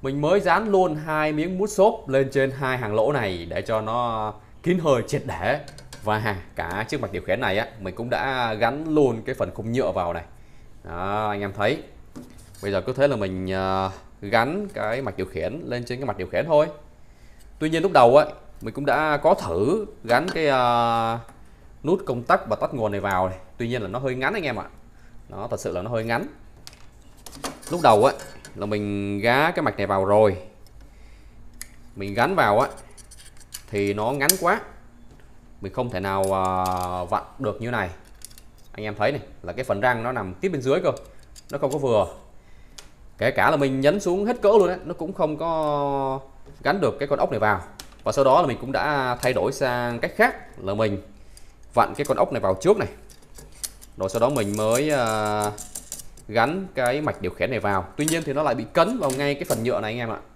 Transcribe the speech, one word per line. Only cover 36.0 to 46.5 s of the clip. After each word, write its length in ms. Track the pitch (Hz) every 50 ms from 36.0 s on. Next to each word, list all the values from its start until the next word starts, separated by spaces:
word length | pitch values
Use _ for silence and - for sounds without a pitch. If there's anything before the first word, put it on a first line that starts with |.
nào, 220 | 95 98 98 98
ờ, 840 | 95 95 95 95 95 92 92 92 92 92 92 90 92 90 90 90 90
vặn 180 | 87 110 101 - - - -
được 220 | 135 127 101 -
như 100 | 113 120
này. 200 | 120 113 98 87 85 - - - - - - - - - - - - - - -
Anh 120 | - - 107
em 100 | 107 104
thấy 180 | 104 104 120
này, 80 | 143 - - - - -
là 100 | - 87
cái 120 | 90 117 127
phần 160 | - 107 101
răng 220 | 104 127 120 113
nó 100 | 113 123
nằm 220 | 131 117 101 92 92
tiếp 140 | - - 190
bên 140 | 175 143
dưới 180 | 120 127 139 180
cơ. 120 | 180 156 120 - - - - - - - - - - -
Nó 60 | - 143
không 140 | 147 135
có 60 | 131 151
vừa. 280 | 135 131 117 107 95 90 - - - - - - - - - - - - - - - - - - - - - -
Kể 120 | 104 120
cả 200 | 135 - 98 120
là 60 | 160
mình 240 | 143 143 135 131 135
nhấn 200 | 135 143 170 208
xuống 240 | - 185 175 190 208
hết 180 | 220 247 240
cỡ 60 | - 202
luôn 200 | 214 220 185 170
á, 80 | 185 180 -
nó 100 | 151 175
cũng 180 | - 165 160
không 240 | 190 - 175 156 156
có 840 | 143 156 170 165 160 156 151 147 143 143 139 139 139 139 135 135 135 - - - - - -